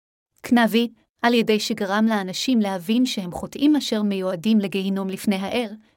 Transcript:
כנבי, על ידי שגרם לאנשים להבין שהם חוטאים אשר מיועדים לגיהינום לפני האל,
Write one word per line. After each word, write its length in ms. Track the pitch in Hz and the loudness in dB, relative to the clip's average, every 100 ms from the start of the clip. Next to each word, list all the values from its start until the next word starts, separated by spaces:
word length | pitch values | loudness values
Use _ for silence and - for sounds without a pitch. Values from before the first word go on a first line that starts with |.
| _ _ _ _ | _ _ _ _
כנבי, 460 | - 240 220 220 233 - _ _ | 0 2 4 2 0 -4 _ _
על 120 | 233 | 2
ידי 260 | 240 220 214 | 2 2 0
שגרם 460 | - 220 202 202 220 | 0 -4 -2 0 2
לאנשים 520 | 214 185 180 - 247 | 0 -2 -6 0 2
להבין 460 | 202 190 170 233 247 | 2 -2 -2 0 0
שהם 260 | - 180 | -2 -8
חוטאים 440 | 165 - - 294 294 | -10 -10 0 2 2
אשר 260 | - 220 | 2 -2
מיועדים 560 | 208 196 185 185 214 220 | 0 0 -2 -2 2 2
לגיהינום 500 | 196 196 190 190 190 | 2 -2 -2 -2 -4
לפני 280 | 190 - 190 | -4 -2 -2
האל, 380 | 196 240 220 220 _ | -2 -4 -4 -10 _